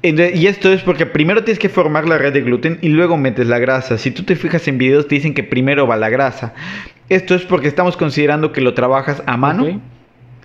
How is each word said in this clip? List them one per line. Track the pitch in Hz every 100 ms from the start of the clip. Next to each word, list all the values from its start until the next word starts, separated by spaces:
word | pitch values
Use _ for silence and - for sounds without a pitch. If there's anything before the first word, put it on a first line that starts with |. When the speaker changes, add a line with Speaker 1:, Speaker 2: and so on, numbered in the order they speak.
Speaker 1:
Ente-, | 180 156 175 180
y | 180
esto | 196 190
es | 190
porque | 180 156 165
primero | - 151 208
tienes | 220 214
que | 196
formar | - 160 151 156
la | 160
red | 139
de | 139
gluten | 120 120 160 165
y | 175
luego | 151 175 165
metes | 131 120 117
la | 120
grasa. | 123 131 123 113
Si | 139
tú | 127
te | 185 170
fijas | - 165 151
en | 131
videos, | 127 139 147
te | 147
dicen | 151
que | 139
primero | - 123 131 143 131
va | 110
la | 110
grasa. | 127 135 - 117 - 160 196 - - -
Esto | 185 180 180
es |
porque | 180 185 147
estamos | 143 180 175
considerando | 156 139 147 151 151
que | 151
lo | 127
trabajas | 120 123 135 135 143 -
a | 123
mano. | 135 175 147
Speaker 2:
Ok. | 202 - - _ _ - -